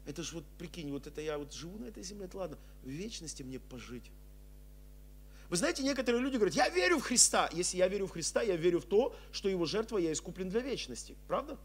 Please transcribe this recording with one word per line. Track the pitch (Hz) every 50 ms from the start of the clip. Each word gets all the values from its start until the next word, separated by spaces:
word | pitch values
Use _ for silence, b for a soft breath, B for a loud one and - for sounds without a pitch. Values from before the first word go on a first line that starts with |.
| -
это | 143 143 170 160
ж | -
вот, | 151 165 - - - -
прикинь, | 170 170 - 180 156 143
вот | 139 139 -
это | 151 - 151
я | 151 156 151 147
вот | 147 139 -
живу | 117 143 170 196 214
на | 247
этой | 233 208 -
земле, | 196 180 208 202 190
это | 180 - 196
ладно, | 185 160 147 B B B B B
в | - 131
вечности | 135 160 196 226 - - 170 151 - - 135
мне | 127 131 123
пожить". | - - 131 120 107 104 120 120 - - - - - - - - - - - - - - - - - - - - - - - - - B B B B B
Вы | 170 170
знаете, | 226 330 330 - 269
некоторые | 277 285 269 247 247 240 240
люди | 254 277 262 233
говорят: | 208 180 143
"Я | 254 - -
верю | 349 359 359 359 349 285
в |
Христа". | - - 254 220 - - - 202 160 143
Если | 151 170 180 - -
я | 180 180
верю | 185 196 202 196 175
в |
Христа, | - 170 156 - - 240
я | 240 220 180
верю | 160 156 180 170 165
в | -
то, | - 202 208 262 - B B B B
что | - - - 196
Его | 190 180 170
жертва, | 147 127 214 226 220 226 202
я | 175 160
искуплен | 151 - - 180 165 175 185 185
для | 180 233
вечности. | 254 277 226 - - - 120 - - - - - - -
Правда? | 175 220 269 311 277 -